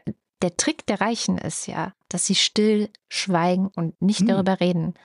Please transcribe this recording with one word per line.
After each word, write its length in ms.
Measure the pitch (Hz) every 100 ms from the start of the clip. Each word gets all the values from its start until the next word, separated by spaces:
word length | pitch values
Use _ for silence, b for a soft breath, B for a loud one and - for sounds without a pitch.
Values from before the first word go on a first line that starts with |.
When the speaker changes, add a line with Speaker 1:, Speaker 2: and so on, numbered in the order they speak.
| - - _ -
Speaker 1:
der 160 | 180 -
Trick 280 | - 320 -
der 140 | 208
Reichen 360 | 208 233 - 180
ist 280 | - - -
ja, 280 | - 175 - -
dass 160 | 180 -
sie 100 | 190
still 540 | - - 214 208 208 _ -
schweigen 600 | - 196 175 175 180 196
und 260 | - 165 -
nicht 180 | 185 208
Speaker 2:
Hm. 80 | 220
Speaker 1:
darüber 320 | 220 185 190
reden 340 | 180 175 160 -